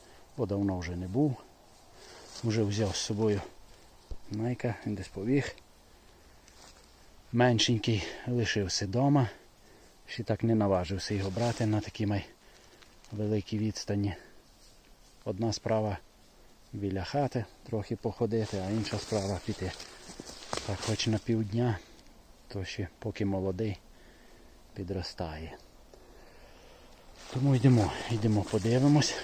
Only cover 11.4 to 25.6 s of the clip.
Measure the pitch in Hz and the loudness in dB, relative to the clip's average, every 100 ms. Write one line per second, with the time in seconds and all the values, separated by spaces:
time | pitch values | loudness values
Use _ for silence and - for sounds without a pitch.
11.4 | 117 110 110 107 - - 101 101 - - | 0 0 0 0 -2 -2 -2 -2 -4 -14
12.4 | - - - - - - - 104 107 107 | -20 -20 -20 -20 -20 -20 -12 -4 -2 -2
13.4 | - 107 107 - - 101 101 90 - - | -2 -2 -2 -2 -2 0 0 -4 -12 -20
14.4 | - - - - - - - - - 98 | -20 -20 -20 -20 -20 -20 -20 -12 -8 -2
15.4 | 113 101 - 110 107 90 - - - - | -2 -2 0 2 0 -4 -10 -20 -20 -20
16.4 | - - - 104 98 95 90 143 139 123 | -20 -20 -12 -6 -2 -2 -2 0 0 -2
17.4 | 107 - - 110 - 113 113 - 113 113 | -6 -10 -6 -6 -4 -4 -4 -2 0 0
18.4 | 104 98 95 110 101 104 - 110 98 95 | -2 -2 -2 -2 -2 -4 -2 -2 0 -2
19.4 | - 104 92 - - - - - - - | -4 -4 -6 -6 -12 -18 -18 -16 -16 -16
20.4 | - - - 95 - 107 117 107 - 113 | -10 -8 -6 -4 -2 0 0 0 2 0
21.4 | 107 110 123 101 - - - - - - | 0 0 0 0 -6 -20 -20 -20 -20 -20
22.4 | - 101 90 - 92 - 113 - 98 95 | -12 -8 -6 -6 -8 -8 -6 -2 0 0
23.4 | 95 92 110 95 - - - - - - | 0 -2 -2 -4 -12 -20 -20 -20 -20 -20
24.4 | - - - - 90 92 90 - 85 78 | -20 -20 -16 -10 -6 -4 -6 -6 -8 -8
25.4 | 78 - | -10 -14